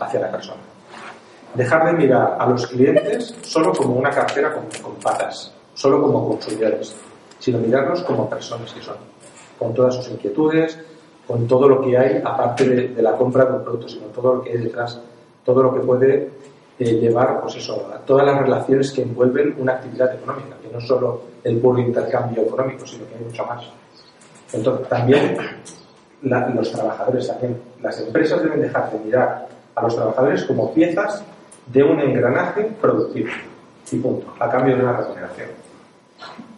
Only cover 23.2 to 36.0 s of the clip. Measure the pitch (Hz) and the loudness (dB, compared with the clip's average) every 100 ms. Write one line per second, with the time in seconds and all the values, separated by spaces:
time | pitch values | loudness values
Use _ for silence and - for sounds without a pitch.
23.2 | 117 - 123 113 - - - - - _ | -12 -10 -8 -10 -14 -20 -20 -20 -20 _
24.2 | - - - 123 127 120 - 120 127 143 | -20 -20 -10 -4 -2 -2 -2 0 4 4
25.2 | - - - - - - - - _ _ | 4 -2 -8 -12 -18 -20 -20 -20 _ _
26.2 | 131 123 120 117 117 113 107 - 127 123 | -4 -2 0 -2 -2 -4 -6 -4 -2 -2
27.2 | - - 123 117 - - - - - 156 | -4 -4 -6 -6 -12 -10 -8 -6 -2 0
28.2 | - - 160 139 - - - 110 107 127 | 2 2 0 0 -2 -2 -4 -6 0 2
29.2 | - - - - - - 120 117 113 - | 2 -2 -10 -18 -10 -4 -2 0 0 2
30.2 | 139 - - 127 131 160 175 165 214 - | 2 2 0 -2 0 2 2 2 -2 -6
31.2 | - - - - - 127 147 156 139 120 | -12 -20 -20 -20 0 4 4 4 2 2
32.2 | 123 - - - 214 - - 110 - 214 | 2 0 -2 -2 -4 0 2 2 0 -4
33.2 | - - - - - - - 127 123 - | -6 -8 -14 -20 -20 -20 -6 -4 -2 -4
34.2 | - - 117 127 135 123 123 - - - | -8 -6 -2 2 2 2 2 0 -4 -8
35.2 | - - - - - - - _ | -12 -12 -14 -16 -20 -20 -20 _